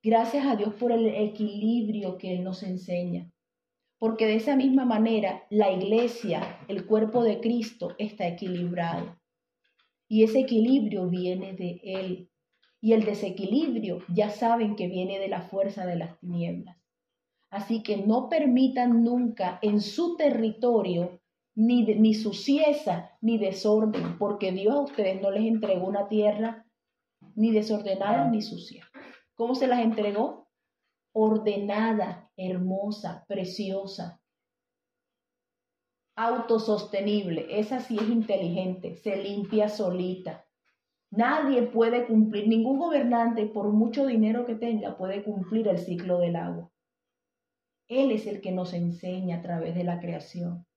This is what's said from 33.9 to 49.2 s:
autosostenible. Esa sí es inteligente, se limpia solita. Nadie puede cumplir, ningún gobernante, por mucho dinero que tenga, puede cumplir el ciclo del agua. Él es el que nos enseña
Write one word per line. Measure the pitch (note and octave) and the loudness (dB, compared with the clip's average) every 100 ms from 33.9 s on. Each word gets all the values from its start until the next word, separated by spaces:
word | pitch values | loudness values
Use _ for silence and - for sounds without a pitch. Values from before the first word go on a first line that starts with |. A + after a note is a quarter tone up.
| - F3 - _ _ _ _ _ _ _ _ _ _ _ _ _ _ _ _ _ _ _ - | -10 -14 -14 _ _ _ _ _ _ _ _ _ _ _ _ _ _ _ _ _ _ _ -4
autosostenible. | A#3 B3 - A3+ - E3 - G3 G3+ G#3 F3+ D#3+ - G#3 | -2 0 2 0 2 -2 -2 -4 0 0 0 -4 -4 -4
Esa | G#3+ C4 | -2 -4
sí | - A3 | -4 -2
es | A3 | 0
inteligente, | A#3 G#3+ G3 F3 F3 F#3 F3+ - - | 0 2 0 0 -2 -4 -4 -8 -8
se | A3 G3 | -4 -4
limpia | G3 G3+ F#3+ G#3+ G#3 | -4 -6 -2 2 0
solita. | - F#3+ F3+ F3+ F#3 E3 - _ _ _ _ _ _ _ | 0 -2 -2 -4 -4 -10 -14 _ _ _ _ _ _ _
Nadie | G3+ A#3+ D4+ C#4 B3+ | 0 2 2 2 2
puede | A#3 A3+ A3+ A#3+ A#3+ | 2 2 4 2 4
cumplir, | A3 G#3+ G3+ G#3 | 4 4 4 2
ningún | A3+ A3+ C4+ | 2 2 2
gobernante, | E4+ D4+ A#3+ A#3+ A#3 A3+ G#3 | 2 2 2 2 2 0 -2
por | G#3 G3+ | -2 2
mucho | G#3+ A3+ C#4+ C4+ | 2 2 2 0
dinero | A3+ G#3+ A3+ | 4 2 2
que | A#3+ | -2
tenga, | A3 A#3 A3 G3 F#3+ | -4 -2 -4 -4 -6
puede | F#3 G3+ | -6 -6
cumplir | G#3 G3+ F3 A3 G#3 | -6 -6 -2 -2 0
el | F3 | 0
ciclo | - F3 F#3 F3+ | -2 -8 -2 0
del | F3 E3+ | 0 -2
agua. | F3 E3+ E3+ _ _ _ _ _ _ _ _ _ _ _ _ | -6 -10 -12 _ _ _ _ _ _ _ _ _ _ _ _
Él | B3 C4+ | 0 2
es | G#3+ G#3+ | 2 -4
el | G3+ | -8
que | F#3+ | -6
nos | F3+ F3 | -4 -4
enseña | F3 E3+ E3+ F#3 F#3 | -4 -4 -4 -8 -6